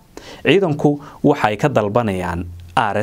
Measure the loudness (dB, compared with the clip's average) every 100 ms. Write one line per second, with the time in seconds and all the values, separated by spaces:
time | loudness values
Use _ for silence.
0 | _ -20 -20 -4 2 2 2 2 0 0
1 | -6 0 0 2 0 0 0 0 0 0
2 | 0 -2 -4 -6 -8 -14 -6 -2 0 0